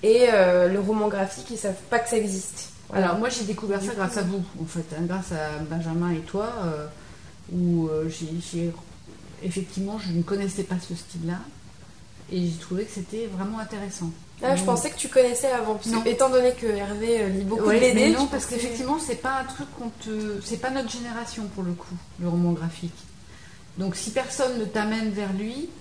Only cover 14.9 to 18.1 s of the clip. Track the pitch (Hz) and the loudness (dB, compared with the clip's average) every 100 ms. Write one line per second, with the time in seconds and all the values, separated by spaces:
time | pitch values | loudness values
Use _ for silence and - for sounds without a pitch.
14.9 | - - 262 247 240 277 247 220 214 220 | -4 2 6 6 4 2 2 0 -2 0
15.9 | 226 226 226 262 254 247 247 226 202 202 | 2 2 4 6 8 6 4 0 0 -2
16.9 | 208 226 233 202 190 196 220 208 220 254 | -2 2 2 2 0 0 2 6 6 6
17.9 | 220 262 | 8 6